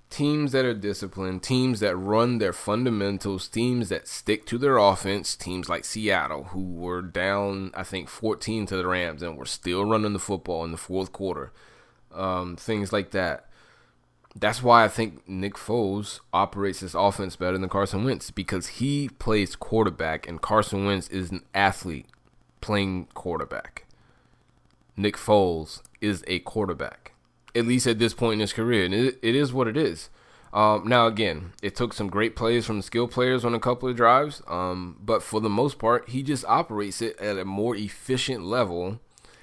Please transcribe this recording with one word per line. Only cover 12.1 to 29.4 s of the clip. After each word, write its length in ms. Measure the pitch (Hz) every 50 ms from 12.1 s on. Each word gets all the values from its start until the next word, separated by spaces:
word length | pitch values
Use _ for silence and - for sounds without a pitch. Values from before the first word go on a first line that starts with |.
| -
um, 400 | 85 95 95 92 90 90 90 87
things 380 | - - - 110 104 101 90 110
like 180 | 104 95 -
that. 340 | - 95 90 82 69 - - - - - - - _ _ _ _ _ _ _ _ _ _ _ - - -
That's 240 | 104 107 113 120 123
why 220 | 120 117 117 110
I 40 | 101
think 380 | - 117 113 104 78 65 -
Nick 280 | 90 95 92 95 101 98
Foles 640 | - - - 110 120 107 95 98 104 101 - - - - _ -
operates 480 | 92 98 - - 101 98 98 92 -
this 140 | 95 90 82
offense 420 | 85 98 101 95 - 98 92 -
better 200 | - 90 90 92
than 140 | 95 95 90
Carson 340 | - 98 98 - - 98 110
Wentz, 260 | 135 117 - - -
because 360 | - - 92 - - 92 -
he 420 | - - - 120 143 143 143 143 123 - -
plays 380 | - 117 110 104 98 - -
quarterback 720 | - - - 110 110 107 98 82 - 82 80 80 80 - -
and 140 | 85 80 -
Carson 420 | - 107 107 101 - 107 98 98
Wentz 240 | 101 101 92 - -
is 220 | - 95 90 82
an 120 | 92 87 - _ -
athlete 520 | 95 101 95 95 - - 90 78 64 - _ _ _ _ _ _ _ _ _ _ _
playing 480 | - - 104 101 98 95 92 90 85 - -
quarterback. 720 | - - 90 82 78 67 - 64 - - - - - - - - _ _ _ _ _ _ _ _ _ _ _ _ _ _ _ _ _ _ _ _
Nick 220 | 101 101 101 -
Foles 640 | - - 113 107 104 95 90 85 80 78 - - - - - _ _ 107
is 200 | 104 98 85 -
a 140 | - 92 87
quarterback, 720 | - - - 110 101 92 82 73 69 - - - - - - _ _ _ _ _ _ - -
at 120 | 120 117
least 200 | 117 123 127 -
at 120 | 127 113 107
this 140 | 117 110 -
point 220 | - 120 113 107
in 60 | 107
his 120 | 107 101 -
career, 320 | 113 110 120 120 104 92
and 100 | 90 95
it, 240 | 110 123 135 - - -
it 120 | 113 120
is 200 | 139